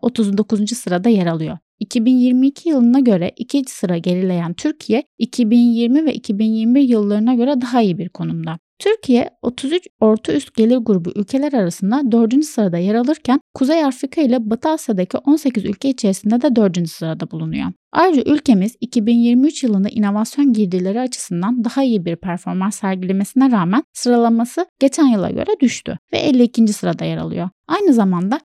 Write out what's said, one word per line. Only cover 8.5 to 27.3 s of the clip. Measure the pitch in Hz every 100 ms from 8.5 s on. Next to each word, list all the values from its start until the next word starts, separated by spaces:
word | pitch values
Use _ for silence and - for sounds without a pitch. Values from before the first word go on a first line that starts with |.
| 165 _ _
Türkiye, | 403 440 - 240 - -
otuz | 240 247 269
üç | 359 - _
orta | 220 214 -
üst | 294 -
gelir | - 220 254
grubu | 226 190 170
ülkeler | - 196 262 294
arasında | 269 175 - 196 262 262
dördüncü | 233 226 269 302
sırada | - 202 170
yer | 185
alırken | 226 247 320 - 277 -
Kuzey | - 262 330
Afrika | 285 262 269 -
ile | 269 254 214
Batı | 226 311
Asya'daki | 320 - 190 180 -
on | - 302
sekiz | 277 226
ülke | 190 208 269
içerisinde | 262 202 190 208 240
de | 302 233
dördüncü | 202 170 165
sırada | - 165 160 160
bulunuyor. | 160 160 143 160 - _
Ayrıca | - 370 285 -
ülkemiz | 294 - 196 202 -
iki | 240 240 214
bin | 233
yirmi | 233 247 285
üç | -
yılında | 247 196 202
inovasyon | 220 208 208 226 - 285
girdileri | 220 196 180 185 220
açısından | 254 - - 175 196 247
daha | 226 277
iyi | 269 214
bir | 170 165
performans | 190 175 - 180 196 -
sergilemesine | 196 185 185 196 202 254 269
rağmen | 220 175 226 -
sıralaması | - 240 240 233 226 240 - 370 _
geçen | 269 269 277
yıla | 214 175
göre | - - 427
düştü | 240 - - - _
ve | -
elli | 330 254
ikinci | 240 240 220
sırada | 208 180 165
yer | 165 160
alıyor. | 160